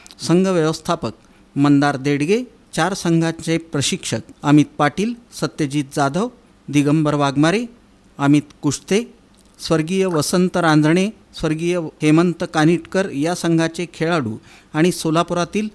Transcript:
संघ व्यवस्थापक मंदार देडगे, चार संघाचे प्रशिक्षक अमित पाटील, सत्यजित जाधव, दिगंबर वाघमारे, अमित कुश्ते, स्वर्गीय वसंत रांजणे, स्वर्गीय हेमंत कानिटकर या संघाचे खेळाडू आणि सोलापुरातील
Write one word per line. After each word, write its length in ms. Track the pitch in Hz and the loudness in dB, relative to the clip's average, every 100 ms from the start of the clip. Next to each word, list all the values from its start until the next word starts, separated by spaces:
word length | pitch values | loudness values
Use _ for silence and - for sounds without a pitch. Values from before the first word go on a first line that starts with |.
| - - - | -20 -12 0
संघ 200 | 175 190 | 2 2
व्यवस्थापक 680 | 180 156 160 - 170 117 - _ _ _ - | 0 0 -2 -4 -4 -6 -10 _ _ _ 0
मंदार 400 | 143 143 143 135 | 4 4 2 0
देडगे, 460 | 135 143 147 220 247 - _ | -2 -2 0 -2 -2 -16 _
चार 220 | - 180 | -4 -4
संघाचे 640 | 196 175 165 165 165 - 165 | -2 0 2 0 -4 -4 -4
प्रशिक्षक 600 | 165 143 131 185 - 117 - - | -4 -4 -2 -4 -6 -8 -8 -8
अमित 240 | 147 147 143 - | 4 4 4 0
पाटील, 360 | 147 143 214 233 - - | -2 0 -6 -6 -14 -8
सत्यजित 440 | 156 - 147 143 139 156 | -8 -6 -4 -4 -4 -2
जाधव, 320 | 139 151 240 - _ _ - | -2 -2 -4 -8 _ _ -4
दिगंबर 460 | 143 143 156 151 | 0 2 2 2
वाघमारे, 500 | 147 139 139 156 202 240 - _ _ _ - | 0 0 2 2 2 -4 -12 _ _ _ -4
अमित 360 | 143 147 143 - | 2 2 2 -6
कुश्ते, 400 | 147 - - 190 240 - _ _ _ - | -6 -4 -2 -4 -4 -14 _ _ _ -14
स्वर्गीय 480 | - 160 156 190 190 | -2 -2 0 -2 0
वसंत 500 | 165 143 180 180 180 | 0 0 0 0 0
रांजणे, 540 | 170 151 151 175 196 - _ - | 2 4 4 2 0 -6 _ -8
स्वर्गीय 400 | 160 156 170 180 156 - | -6 -4 -2 -4 -4 -2
हेमंत 420 | 151 156 175 165 175 | 2 4 4 0 -4
कानिटकर 560 | 160 156 170 - 190 202 | 0 2 2 -2 -4 -2
या 240 | 135 156 | -2 -4
संघाचे 520 | 175 170 165 165 160 175 | -2 0 0 0 -4 -10
खेळाडू 420 | - 160 175 113 110 - - _ | -6 -2 -2 -4 -8 -14 -20 _
आणि 180 | 156 180 | 0 0
सोलापुरातील 760 | 170 165 160 170 175 165 202 214 | 0 0 0 0 -2 -4 -4 -6